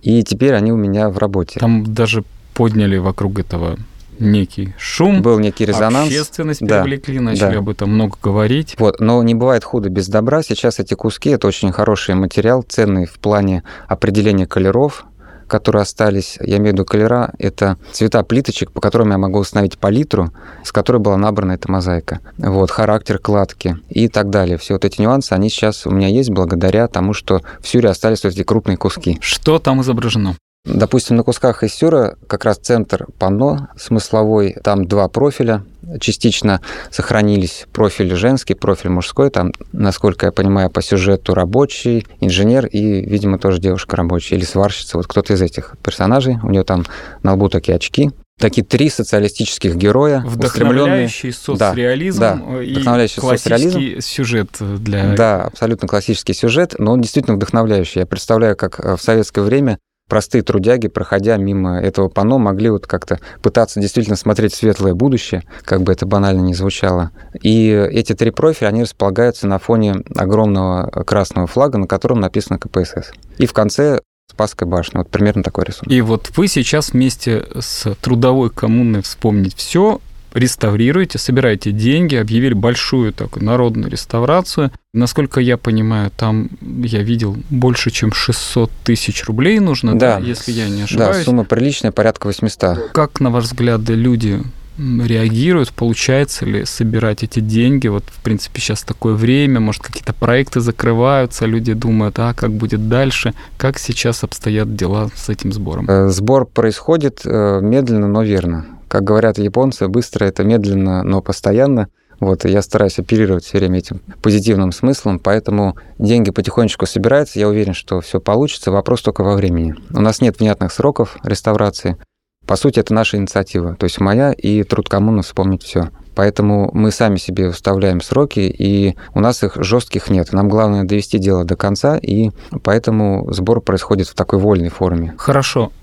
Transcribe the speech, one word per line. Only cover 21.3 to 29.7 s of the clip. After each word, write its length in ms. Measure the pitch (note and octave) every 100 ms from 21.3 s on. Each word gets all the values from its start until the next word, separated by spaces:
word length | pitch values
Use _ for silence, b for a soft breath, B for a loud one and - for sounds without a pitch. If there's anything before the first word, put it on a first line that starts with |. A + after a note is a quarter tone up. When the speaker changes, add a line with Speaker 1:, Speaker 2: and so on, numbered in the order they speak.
| G#2 G2
Speaker 1:
эта 160 | F#2 -
мозаика. 500 | F#2+ F2+ F2 - E2 B -
Вот, 320 | - F#2+ F#2+
характер 480 | - G#2+ G#2+ - G2
кладки 600 | - G#2 F#2+ - F2+ E2+ -
и 180 | - A2+
так 220 | - G2+
далее. 280 | G2+ F2+ E2+
Все 160 | -
вот 100 | G2
эти 160 | G2 -
нюансы, 320 | G#2 C3+ C3+
они 160 | F#2 G#2
сейчас 380 | - G#2+ G#2 -
у 40 |
меня 160 | G2 G2
есть 220 | A2+ C3
благодаря 560 | F#2 F2+ F2 F#2 G#2 A#2
тому, 260 | F#2+ F#2
что 260 | G#2 - F#2+ B B
в 60 | -
сюре 220 | B2 A#2
остались 340 | F#2+ A2 A2
вот 120 | G2+
эти 100 | F#2
крупные 320 | F#2 A2 - F#2
куски. 420 | F#2+ - - E2
Speaker 2:
Что 360 | - - D#3 D#3+
там 220 | D#3